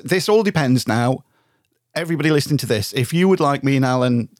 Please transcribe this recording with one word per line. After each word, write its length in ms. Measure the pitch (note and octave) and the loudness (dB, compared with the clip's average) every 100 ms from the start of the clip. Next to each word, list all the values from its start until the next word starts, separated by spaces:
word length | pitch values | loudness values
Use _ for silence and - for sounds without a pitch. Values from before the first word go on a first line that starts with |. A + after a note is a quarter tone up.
this 260 | D3+ F3+ - | -4 -2 2
all 120 | G#3+ | 2
depends 440 | G#3 E3+ C3+ B2+ - | 2 0 0 0 0
now. 360 | A2+ B2 C3 - _ _ _ _ _ _ D#3 | -2 -2 -4 -8 _ _ _ _ _ _ -8
Everybody 340 | E3 E3 D3+ | -4 -2 0
listening 300 | D3+ - D3 | 0 2 0
to 80 | A2 | 0
this, 260 | A#2 - | -2 -2
if 200 | C3 A#2+ | -4 -2
you 140 | E3 F#3+ | 2 2
would 120 | F#3 | 4
like 240 | D3 C#3 | 2 0
me 120 | C3+ C3+ | 0 0
and 80 | |
Alan 460 | C3 B2+ B2 A#2+ A2 | 2 0 0 0 -2